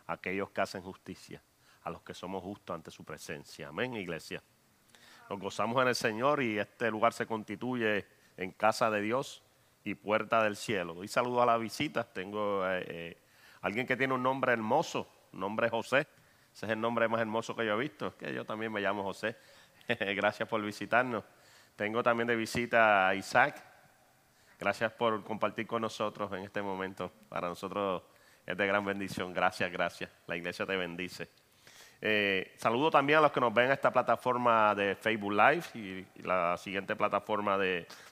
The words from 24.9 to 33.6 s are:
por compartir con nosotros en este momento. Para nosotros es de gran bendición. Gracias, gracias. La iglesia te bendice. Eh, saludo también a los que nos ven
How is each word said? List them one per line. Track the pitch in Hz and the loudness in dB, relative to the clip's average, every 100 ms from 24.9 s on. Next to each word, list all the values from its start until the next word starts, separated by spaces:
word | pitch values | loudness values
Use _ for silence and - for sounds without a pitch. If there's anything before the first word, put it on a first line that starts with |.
por | - 120 107 | 0 0 0
compartir | - 107 104 107 110 | -4 -2 -2 -2 -4
con | 117 | -2
nosotros | 110 - 107 104 101 | -4 -2 -4 -4 -6
en | 95 | -6
este | 98 104 | -8 -6
momento. | 101 95 95 95 90 - - | -4 -4 -6 -6 -10 -10 -10
Para | - 87 | -6 -6
nosotros | 85 95 95 101 87 - _ - _ - | -6 -6 -2 0 -2 -6 _ -20 _ -8
es | 92 | -2
de | 101 | 2
gran | 101 | 2
bendición. | 98 101 95 - 92 | 0 -4 -6 -6 -4
Gracias, | 90 90 - 92 | 0 0 0 -4
gracias. | 90 85 - - _ - | 0 -2 -2 -14 _ -8
La | 87 | -6
iglesia | 87 - | -6 -4
te | 98 95 | -2 -2
bendice. | 87 87 90 - 85 _ _ _ - - - - | -4 -6 -10 -10 -14 _ _ _ -20 -20 -20 -6
Eh, | 107 107 101 95 - - | 0 2 4 0 -2 -2
saludo | 120 117 156 | 0 2 4
también | 156 139 156 | 4 6 6
a | |
los | 147 | 6
que | 147 | 4
nos | 123 | 2
ven | 110 | 4